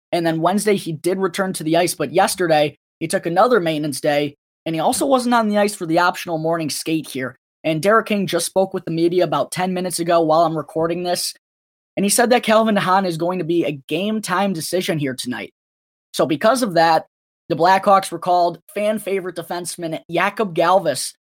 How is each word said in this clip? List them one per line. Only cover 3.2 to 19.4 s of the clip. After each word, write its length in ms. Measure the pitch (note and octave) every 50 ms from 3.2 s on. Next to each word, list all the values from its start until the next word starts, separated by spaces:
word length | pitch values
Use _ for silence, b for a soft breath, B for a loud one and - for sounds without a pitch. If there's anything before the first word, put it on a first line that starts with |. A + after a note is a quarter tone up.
| -
another 360 | E3+ E3 F#3 A3 B3 B3 G3
maintenance 400 | E3+ D#3+ D#3 D3 D#3 D3 C3+ -
day, 340 | - D3+ C#3+ D3 D3 C#3+ - _ _ _ _ _ _
and 100 | E3 D#3+
he 60 | D#3+
also 240 | D#3 F#3+ - - D#4
wasn't 280 | C#4 C4+ B3+ A#3 B3 A#3+
on 140 | A#3 A3
the 100 | G#3 G#3
ice 160 | G#3 G#3 G#3 G#3
for 120 | - F3+
the 140 | D#3+ D#3+ E3+
optional 380 | F3 F3+ F3+ - - F3 E3
morning 320 | D#3 D#3+ D#3+ E3+ E3 D#3+ -
skate 380 | - - - D#3+ D#3+ D#3 C3+
here. 300 | - - B2+ C3 A#2+ - _ _ _ _ _ -
And 180 | D#3 D#3+ D#3
Derek 260 | E3 G3 A3+ A3 G3+
King 200 | - G#3+ G3+ F#3
just 180 | D3+ F3 E3+ -
spoke 280 | - - F#3+ F#3+ F#3+ -
with 100 | F3+ -
the 80 | -
media 320 | E3 E3 E3 F3 F3+ F3+ F3
about 300 | D3+ D3+ D3 - - -
ten 200 | F3 F#3 F#3 F3+
minutes 240 | F3+ F3+ F3+ E3
ago 220 | E3+ E3+ F3 F3 E3+
while 220 | E3 D#3 D#3 E3
I'm 160 | E3+ D#3+ D#3+
recording 460 | D#3 C#3+ - - D#3+ E3 E3 F3 F3+ F3+
this, 300 | F3+ F3+ - - - - _ _ _ _ _ _ _ _ _ _ _ _
and 100 | - G3
he 40 | G3+
said 200 | - - A#3+ A3+
that 120 | B3 A#3 -
Calvin 320 | A3 G#3+ A3 A3 A3+ G#3
de 60 | F#3+
Haan 240 | D3+ F#3 F#3 G3 F#3+
is 100 | F3+ E3
going 240 | D#3 E3+ F3 F#3 F3+
to 60 | D#3+
be 180 | D#3 F3 E3+ -
a 180 | D#3 D3+ C#3 -
game 340 | - D3+ E3+ G3 G#3+ A3 A3
time 300 | G#3 - F3+ F#3 G3+ G3
decision 480 | F3+ D#3+ C#3 - F3 F#3 F3+ G3 E3+ D3
here 160 | C#3+ C3 B2+
tonight. 380 | - - B2 A2+ G#2 F#2+ - _ _ _ _ _ _ _ _ _ _ _ _ -
So 120 | - D#3+
because 380 | D#3+ D#3 C3+ - A3 B3+ A#3+ B3+
of 100 | G3 E3
that, 320 | E3+ D#3+ E3+ D#3+ - - - _ _ _ _ _ _ _
the 80 | - E3
Blackhawks 560 | D3 E3 F3+ F#3+ F#3+ - G#3 G3 F#3+ F#3+ -
recalled 480 | F3 E3 - F#3 F3+ F3+ F3 F3 E3 - _ - -
fan 260 | G3+ G#3 G#3+ A3+ G#3+
favorite 380 | - F3+ G3 F#3+ F3 F#3 F3
defenseman 640 | F3